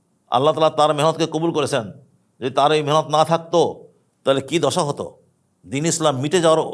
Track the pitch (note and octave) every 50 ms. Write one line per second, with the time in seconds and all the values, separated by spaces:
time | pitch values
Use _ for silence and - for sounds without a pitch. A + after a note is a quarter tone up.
0 | _ _ _ _ _ _ - A#2+ C3+ D#3 D#3 D#3 D#3+ D#3 D#3 D3+ D3 D3+ D3+ C#3+
1 | D3 D#3+ D#3 - E3 D#3 E3 D#3 D#3+ E3+ D#3+ D#3 C#3+ B2 C#3+ B2+ A2 F#2 - -
2 | - _ _ _ _ _ _ - A2+ C3 - C#3 C3+ D3 D#3 D#3 D3+ C#3 D3+ D#3
3 | D3 C3 D3+ D3+ D#3+ D#3+ E3 E3 D#3+ - F3 E3+ D3 G#2 - - - - _ _
4 | _ _ _ _ - B2+ C#3 C3+ C3 C3+ D#3+ E3+ D3 C3+ - F3+ D#3+ C#3+ C#3+ -
5 | F#2+ - - _ _ _ _ _ _ _ _ _ - F2+ A2+ C#3 D#3 E3+ D3+ -
6 | D#3 D3+ C#3 B2+ C3+ D3+ - F3 E3 D#3+ D#3+ D#3+ C3+ -